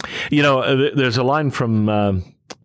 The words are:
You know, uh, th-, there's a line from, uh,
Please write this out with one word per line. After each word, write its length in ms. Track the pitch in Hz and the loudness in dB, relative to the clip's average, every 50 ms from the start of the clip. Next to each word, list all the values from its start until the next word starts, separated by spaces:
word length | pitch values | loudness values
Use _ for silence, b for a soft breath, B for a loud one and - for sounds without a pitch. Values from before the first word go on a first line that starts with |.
| B B B B B B | B B B B B B
You 100 | 151 147 | 0 2
know, 160 | 147 143 139 131 | 4 4 2 2
uh, 160 | 117 - 139 | 2 0 0
th-, 200 | 131 139 147 104 | 2 0 0 0
there's 200 | 139 131 127 110 123 | 0 0 0 0 0
a 40 | |
line 300 | 127 127 139 156 156 139 | 0 0 0 0 0 -2
from, 360 | - - 135 117 110 107 107 107 | -2 -2 -2 0 0 0 0 2
uh, 260 | 107 104 104 101 98 92 90 - - _ _ - - _ | 2 2 2 0 0 -2 -4 -8 -16 _ _ -20 -20 _